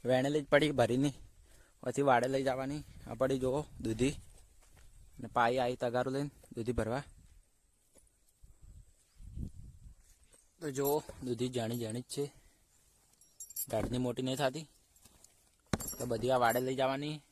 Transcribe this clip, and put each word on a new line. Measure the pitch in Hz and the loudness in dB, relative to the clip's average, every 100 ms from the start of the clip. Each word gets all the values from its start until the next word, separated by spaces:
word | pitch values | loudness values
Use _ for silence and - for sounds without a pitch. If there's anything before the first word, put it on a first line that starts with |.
વેણેલી | 120 127 135 151 | 4 2 4 0
જ | 139 | 4
પડી | 143 147 107 | 4 6 4
ભરીને, | 113 123 143 - - - - - - _ | 4 4 0 -2 -18 -20 -20 -20 -20 _
પછી | 127 131 143 | -4 2 4
વાડે | 123 123 | 6 4
લઈ | 135 135 | 0 0
જવાની. | 127 135 147 - - - | -2 -4 -8 -10 -16 -12
આ | 113 | 0
પડી | 131 139 | 2 2
જુઓ | 127 139 147 - | 0 -2 -4 -6
દૂધી | 113 110 131 151 - - - - - - - - - - | -4 0 0 0 -14 -20 -20 -20 -20 -20 -20 -20 -20 -14
ને | 113 | -4
પાઈ | 123 120 127 | 2 4 4
આવી | 123 127 | 0 0
તગારું | 123 123 131 135 | 0 0 0 -2
લઈને | 143 - - - | -4 -8 -14 -6
દૂધી | 113 120 | -4 -2
ભરવા. | 107 127 - - - - _ _ _ _ _ - _ _ _ _ - - - - - _ _ _ - - - - - - - - - _ _ - _ _ | -2 -4 -6 -20 -20 -20 _ _ _ _ _ -20 _ _ _ _ -20 -20 -20 -20 -20 _ _ _ -12 -8 -8 -8 -18 -18 -20 -20 -20 _ _ -20 _ _
તો | 156 135 | -6 0
જો | 143 151 - - 127 | 2 2 -2 -8 -4
દૂધી | 117 127 127 | -2 0 0
જાણી | 113 120 | -2 -2
જાણી | 113 117 127 | -4 -6 -6
જ | |
છે, | - 143 - - _ _ _ _ _ _ _ _ _ - - - | -4 -4 -6 -20 _ _ _ _ _ _ _ _ _ -14 -10 -4
ગાંઠની | 110 110 123 127 | -2 -2 0 -2
મોટી | 117 127 | -2 -4
નહીં | 131 | 0
થતી. | 139 143 156 _ _ _ - _ - _ _ _ _ - - - | -2 -2 -14 _ _ _ -20 _ -20 _ _ _ _ -6 -6 -6
તો | 123 | -2
બધી | 113 120 131 | 0 4 6
આ | |
વાડે | 120 120 | 6 4
લઈ | 127 131 | 0 2
જવાની. | 131 135 147 151 _ | 2 0 -4 -6 _